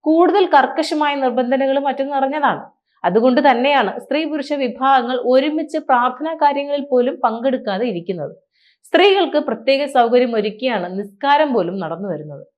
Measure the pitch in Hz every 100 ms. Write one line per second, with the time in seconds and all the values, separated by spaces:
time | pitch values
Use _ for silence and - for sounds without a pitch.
0 | 302 320 349 392 359 285 262 - 311 302
1 | 294 285 262 233 247 262 269 277 277 262
2 | 277 277 269 302 269 147 - _ _ _
3 | 175 196 254 247 285 240 269 277 202 -
4 | - 302 320 302 - 294 247 - 269 262
5 | 240 254 240 262 294 311 311 311 311 254
6 | 247 254 311 320 294 277 285 285 277 254
7 | 247 - 240 226 262 254 233 190 247 175
8 | 170 175 143 - _ _ _ _ _ 330
9 | 392 392 330 294 294 220 262 269 285 269
10 | 233 247 247 226 208 - 254 220 175 190
11 | 208 _ 277 294 302 233 170 190 160 165
12 | 202 151 151 143 -